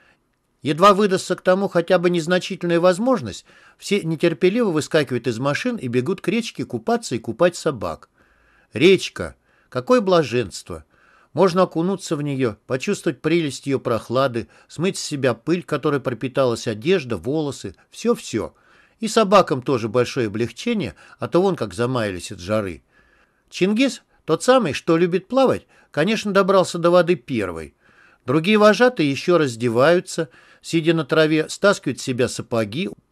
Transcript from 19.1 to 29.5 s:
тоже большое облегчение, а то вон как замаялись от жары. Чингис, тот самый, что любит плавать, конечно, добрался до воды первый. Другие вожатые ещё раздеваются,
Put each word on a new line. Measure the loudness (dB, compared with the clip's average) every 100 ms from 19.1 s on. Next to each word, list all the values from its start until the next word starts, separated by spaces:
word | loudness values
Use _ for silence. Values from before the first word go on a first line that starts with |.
| 0 4 4 4 0
тоже | 0 -2 0
большое | 0 0 -2 -4
облегчение, | -2 -6 -6 -4 -4 -4 -8 -20 -10
а | -2
то | 2
вон | 2 0
как | -4
замаялись | -2 -2 0 -2 -4 -10
от | -12
жары. | -4 -2 -2 -8 _ _ _ _ _ _ _
Чингис, | -2 0 2 0 -2 _ _
тот | -4 0
самый, | 4 4 2
что | -2 0 2
любит | 2 0 -2
плавать, | 2 2 0 -6 _ _
конечно, | -2 0 0 0
добрался | 2 4 4 2 0
до | 4
воды | 4 4
первый. | 0 -2 -4 -4 -6 -12 _ _ _ _ _ -2
Другие | 0 2 6
вожатые | 6 6 4 2 0
ещё | 0 2 2
раздеваются, | 2